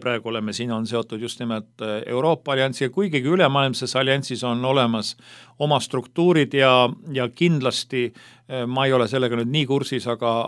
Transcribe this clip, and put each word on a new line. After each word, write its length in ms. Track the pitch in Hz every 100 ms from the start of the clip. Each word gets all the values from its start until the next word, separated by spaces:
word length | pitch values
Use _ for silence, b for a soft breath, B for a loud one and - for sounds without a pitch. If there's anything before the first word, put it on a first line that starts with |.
praegu 280 | 123 117 113
oleme 220 | 113 107
siin, 180 | 104 120 110
on 100 | 113
seotud 340 | 117 113 110
just 180 | 117 -
nimelt, 300 | 120 110 104 -
eh, 200 | 110 107 -
Euroopa 420 | 120 156 156 143
alliansiga, 380 | 135 135 131 131
kuigigi 380 | 185 202 147 127
ülemaailmses 640 | 185 151 139 135 123 127 127
alliansis 480 | 131 139 135 117 123
on 180 | 120 131
olemas 500 | 135 120 113 104 - B B B -
oma 200 | 147 139
struktuurid 760 | - 131 117 - 175 165 127 139
ja, 160 | 135 127 123 127 -
ja 140 | 131 123
kindlasti, 760 | 127 175 151 127 - - 131 117 B B B -
eh, 160 | 131 120
ma 180 | 131 135
ei 80 |
ole 140 | 131 110
sellega 280 | 131 123 117
nüüd 140 | 117
nii 120 | 151 131
kursis, 380 | 139 135 127 120
aga, 220 | 113 117 117